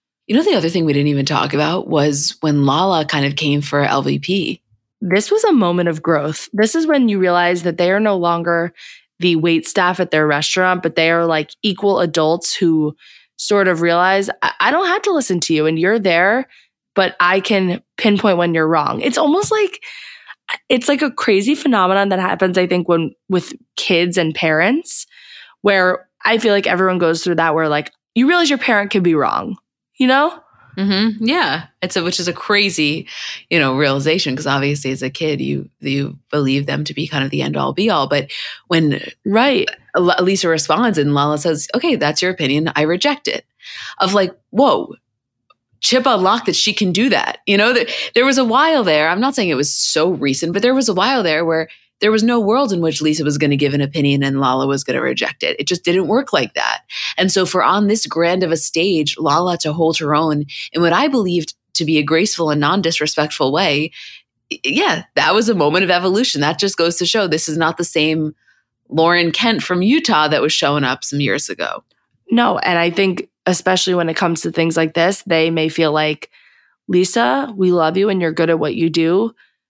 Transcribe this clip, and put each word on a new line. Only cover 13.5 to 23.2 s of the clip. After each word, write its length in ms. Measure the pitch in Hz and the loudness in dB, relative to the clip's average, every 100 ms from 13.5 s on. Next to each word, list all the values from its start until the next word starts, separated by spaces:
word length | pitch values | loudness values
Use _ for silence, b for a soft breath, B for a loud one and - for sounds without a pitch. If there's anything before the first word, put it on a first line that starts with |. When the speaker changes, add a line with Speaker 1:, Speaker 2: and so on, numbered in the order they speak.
| 202 190 | 2 2
Speaker 2:
of 120 | 165 | 2
realize, 480 | 170 170 185 196 196 - | 2 2 2 2 -2 -4
"I, 120 | - - | -4 -2
I 120 | 220 | 0
don't 160 | 320 370 | 0 0
have 160 | 392 | 0
to 100 | 415 | 0
listen 260 | 330 233 175 | 0 0 -2
to 120 | - | 0
you, 120 | 156 156 | 0 0
and 140 | 160 | 2
you're 200 | 180 226 | 0 2
there, 500 | 190 170 190 240 269 b b _ _ | 2 2 2 0 -4 b b _ _
but 220 | - 185 - | -2 -2 2
I 180 | 175 190 | 2 2
can 420 | 190 202 180 175 _ - | 0 0 0 -2 _ -2
pinpoint 420 | 220 202 214 175 | 2 2 2 2
when 160 | 175 | 2
you're 140 | 165 156 | 2 2
wrong." 320 | 165 147 - | 2 0 -2
It's 180 | 285 - | -2 0
almost 320 | 302 359 415 | 2 2 0
like, 320 | 427 403 - B B B B B B - - - | 0 -2 -4 B B B B B B -10 -8 -2
it's 220 | 254 262 | 0 0
like 140 | 285 | 0
a 80 | 294 | 0
crazy 440 | - - 196 214 294 | -2 2 2 2 0
phenomenon 540 | 285 220 185 196 202 | 2 2 2 2 2
that 100 | 185 | 0
happens, 380 | 185 165 185 180 | -2 0 0 0
I 100 | 180 | 0
think, 220 | 180 170 | 0 2
when, 220 | 170 160 - | 0 0 -8